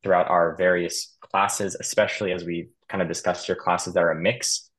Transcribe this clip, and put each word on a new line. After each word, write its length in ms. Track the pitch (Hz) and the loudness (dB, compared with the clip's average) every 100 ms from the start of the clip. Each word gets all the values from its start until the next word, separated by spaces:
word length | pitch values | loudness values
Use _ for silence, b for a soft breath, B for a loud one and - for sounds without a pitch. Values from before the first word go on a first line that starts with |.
throughout 280 | 98 90 87 | 4 2 4
our 260 | 90 85 80 | 4 2 2
various 580 | 90 90 87 - - _ | 2 2 0 -6 -10 _
classes, 560 | - 98 101 - 98 - | -4 0 0 -2 -6 -6
especially 540 | - - 101 - 98 | -2 0 0 0 -4
as 120 | 90 | -4
we 240 | 85 85 82 _ - | -4 -6 -8 _ -8
kind 140 | 95 | -2
of 60 | 87 | -2
discussed 400 | 82 90 87 - | 0 -2 -2 -4
your 80 | 92 | -2
classes 360 | - 87 - | 0 0 0
that 80 | 87 | 2
are 100 | 85 | 2
a 80 | 80 | 2
mix 500 | 90 131 - - - | -2 -2 -4 -6 -8